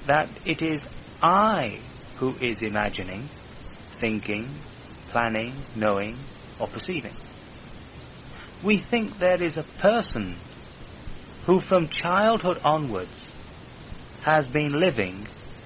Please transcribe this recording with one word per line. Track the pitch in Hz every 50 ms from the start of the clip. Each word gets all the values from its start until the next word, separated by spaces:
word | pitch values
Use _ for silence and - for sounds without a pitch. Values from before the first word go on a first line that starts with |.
| - -
that | 139 156 151 - - - -
it | - 160 -
is | 160 160 156 147 - - - - - - - -
I | - 165 180 196 214 220 214 170 131 107 98 98 - - - - - - - -
who | 131 131 - -
is | 131 120 110 -
imagining, | 113 107 104 104 104 101 - - 92 90 92 104 131 151 - - - - - - - - - - - - - -
thinking, | 123 113 110 104 101 - 104 104 117 131 147 151 - - - - - - - - - -
planning, | - 120 117 117 110 110 113 123 131 139 135 - -
knowing, | 113 107 107 101 98 101 107 120 127 135 - - - - - - -
or | 117 -
perceiving. | - 104 - - 185 156 113 101 - - - - - - - - - - - - - - - - - - - - - - - - - - - - - - 175
We | 202 214 180 - -
think | 240 233 220 196 - 196
there | 180 180 180 175
is | 180 165 143 160
a | 147 - - -
person | - 202 226 240 202 - - 117 101 90 87 - - - - - - - - - - - - - - - - - - - - - -
who | - 180 185
from | - - 190 180 160 151
childhood | - - - 170 180 196 214 220 226 214 - 180 170 - -
onwards | 147 156 156 151 127 107 92 92 - - - - - - - - - - - - - - - - - - - - - - - -
has | 151 156 156 143 127
been | 127 151 151 147 143 147
living | 185 185 143 117 98 90 92 98 104 107 - - - - - - -